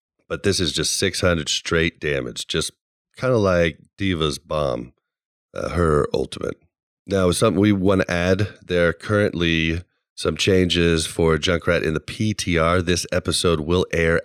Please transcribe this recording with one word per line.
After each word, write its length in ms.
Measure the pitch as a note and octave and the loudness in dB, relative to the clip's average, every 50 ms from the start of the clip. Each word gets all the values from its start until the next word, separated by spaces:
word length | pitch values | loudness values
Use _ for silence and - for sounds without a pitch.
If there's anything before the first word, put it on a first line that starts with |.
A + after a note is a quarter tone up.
| _ _ _ _ _ - | _ _ _ _ _ -10
But 140 | E2+ D2 - | -8 -4 -2
this 160 | G2+ F#2 - | 0 0 0
is 120 | F#2 D#2 - | 0 -2 -2
just 240 | D#2+ D2 - - - | -2 -4 -4 -2 -2
six 220 | - F#2+ - - | -2 -2 -2 0
hundred 280 | - F2+ F2 E2 D2 - | 0 0 0 0 -2 -4
straight 520 | - - - - E2+ E2 E2 E2 - - | -4 -6 -4 -2 0 0 0 0 -2 -4
damage, 460 | - D2+ C#2+ C2+ B1 A#1+ A#1 - - | -4 -4 -4 -4 -4 -6 -10 -12 -10
just 260 | - - D#2+ - - - _ _ _ _ _ _ _ _ | -6 -4 -4 -4 -6 -8 _ _ _ _ _ _ _ _
kinda 200 | - - C3 C3 | -6 -2 0 2
like 420 | A2+ G2+ F#2+ F2+ F2 E2+ E2+ D2+ - _ _ _ | 2 2 4 4 4 2 2 0 -4 _ _ _
D.Va's 420 | - G2+ F#2+ F2+ D#2 D#2 D2+ C2+ - | -6 -2 -2 0 0 0 -2 -2 -4
bomb, 540 | - - D#2+ D2+ D2+ C2+ A#1+ B1 B1+ B1 - _ _ _ _ _ _ _ _ _ _ _ - | -8 -6 -4 -2 -2 -2 -2 -4 -8 -12 -16 _ _ _ _ _ _ _ _ _ _ _ -12
uh, 160 | G1+ - - | -8 -8 -4
her 360 | - F2 E2+ D#2+ D2+ D2 - - - | -2 0 2 2 2 2 0 0 -2
ultimate. 440 | - C2 - - - - - - - _ _ _ _ _ _ _ _ _ | -4 -4 -4 -8 -10 -8 -10 -10 -10 _ _ _ _ _ _ _ _ _
Now, 240 | - F#2+ F#2+ F#2 F2+ | -4 -2 0 2 2
something 300 | E2+ - A#2+ A2+ D#2+ F2 | 2 2 2 2 2 4
we 120 | G2+ G#2+ G2+ | 4 4 4
wanna 320 | G2 F2+ G2 G2 F#2 - - | 4 2 2 2 2 2 0
add, 400 | F2 F2 F2 F#2 F#2+ F#2 G#2 - - - _ | 0 0 0 2 0 0 0 -4 -6 -10 _
there 240 | - F2+ F2 F2 E2+ | -2 0 2 2 2
are 40 | D#2+ | 0
currently 880 | - - - G#2+ G#2 G#2 G2 - E2 E2+ E2+ E2 D#2+ D#2+ D#2+ E2 F2 - _ _ _ _ _ _ | -2 -4 -2 0 0 0 0 0 0 0 0 2 2 0 0 -2 -4 -6 _ _ _ _ _ _
some 200 | - - E2+ D#2+ | -6 -4 -4 -2
changes 720 | D#2+ - - F#2+ F#2 F#2 F2 D#2+ F2 E2+ E2+ E2+ D#2+ D#2 | -2 0 2 4 4 4 2 2 2 2 2 2 2 0
for 300 | - - - E2 D#2+ D#2+ | -2 -2 0 2 2 2
Junkrat 460 | D2+ D2 - F2 D#2+ - F2+ E2+ D2 - | 2 0 0 -2 -2 0 0 0 0 0
in 100 | D#2+ D#2 | -2 -2
the 80 | D2+ | -4
P 320 | - - - - A2 G#2+ G2+ | -6 -8 -6 -4 -2 -2 -2
T 220 | - - F#2 E2+ | -4 -4 -2 0
R. 240 | D#2+ D#2+ E2 F2 F#2 | 2 2 2 2 2
This 260 | F2 E2+ F2 E2 - - - | 2 0 0 -2 -2 -4 -4
episode 480 | F2+ - F2+ E2 - - F2+ E2 D2+ | -4 -2 -2 -2 0 0 0 0 0
will 260 | D2 D#2 F2 F2+ E2 - - | 0 0 0 0 0 0 0
air 280 | E2 E2 E2 E2+ E2 - | 0 2 2 2 0 -2